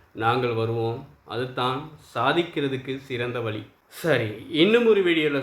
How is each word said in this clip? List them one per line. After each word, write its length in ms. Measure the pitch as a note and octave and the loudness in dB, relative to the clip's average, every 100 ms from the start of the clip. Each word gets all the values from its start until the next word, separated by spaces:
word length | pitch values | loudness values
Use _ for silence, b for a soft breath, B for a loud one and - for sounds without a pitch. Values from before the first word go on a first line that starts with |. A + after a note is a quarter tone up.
| b | b
நாங்கள் 380 | - A2 B2 B2 | -4 0 0 0
வருவோம். 540 | A2+ A2+ A#2 A2+ A#2+ - - | 0 -2 -2 -4 -6 -12 -20
அதுதான் 680 | - A2+ B2+ B2+ B2+ C3 D#3 - - | -10 -8 -6 -4 -4 -4 -8 -18 -10
சாதிக்கிறதுக்கு 800 | B2 B2+ D#3+ E3+ D#3+ C#3 C3 C3 C3+ | -2 0 0 0 -2 -4 -4 -6 -8
சிறந்த 440 | - A#2+ B2 A#2+ | -6 -6 -4 -4
வழி. 260 | A2+ G#2+ - _ _ | -6 -6 -10 _ _
சரி, 600 | - E3 - G#2+ G#2+ - | -6 0 0 0 -6 -4
இன்னும் 360 | D#3 F#3+ A#3 A3+ | 2 6 6 6
ஒரு 180 | G3+ | 6
வீடியோல 380 | F3+ D#3+ D3+ C#3 | 4 2 2 0